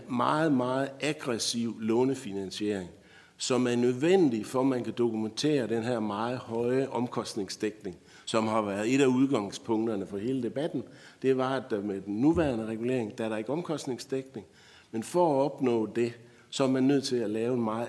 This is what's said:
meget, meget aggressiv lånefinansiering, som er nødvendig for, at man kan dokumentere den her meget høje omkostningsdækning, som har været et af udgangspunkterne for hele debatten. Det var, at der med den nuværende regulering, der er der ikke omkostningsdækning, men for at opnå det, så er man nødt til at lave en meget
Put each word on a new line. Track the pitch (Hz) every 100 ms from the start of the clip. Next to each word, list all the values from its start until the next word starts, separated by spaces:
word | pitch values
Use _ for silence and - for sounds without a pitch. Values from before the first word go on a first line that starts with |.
| -
meget, | 123 127 151 160
meget | 131 123 131 135 -
aggressiv | 143 151 139 113 - 120 117 101
lånefinansiering, | 110 113 131 131 104 98 95 - 104 101 87 - - - - -
som | - 123 123
er | 120
nødvendig | 120 123 160 196 156 113 104
for, | 131
at | 135
man | 127
kan | 110 104
dokumentere | 120 110 110 - 147 147 110
den | 113
her | 113 120
meget | 107 101 117 127
høje | 117 117 120 131 131
omkostningsdækning, | 117 120 - 104 113 95 - 107 - 98 165 - - -
som | 113 110
har | 113
været | 104 98 107 135
et |
af | 135
udgangspunkterne | 127 135 131 98 - - 110 117 101 90
for | 98
hele | 113 135
debatten. | 113 110 165 139 - - - -
Det | 131 131
var, | 131 135
at | 110
der | 107
med | 101 98
den | 95 104
nuværende | 143 170 151 113 110
regulering, | 110 120 127 107 -
der | 110
er |
der | 107
ikke | 110
omkostningsdækning, | 151 175 147 - 120 - 135 131 110 95 - - - _
men | 113
for | 104 175 175
at | 135 143
opnå | - 127 117 104
det, | 117 117 117 - - -
så | -
er | 135
man | 131
nødt | 131 143
til | 131 123
at | 104
lave | 110 117
en | 127
meget | 110 110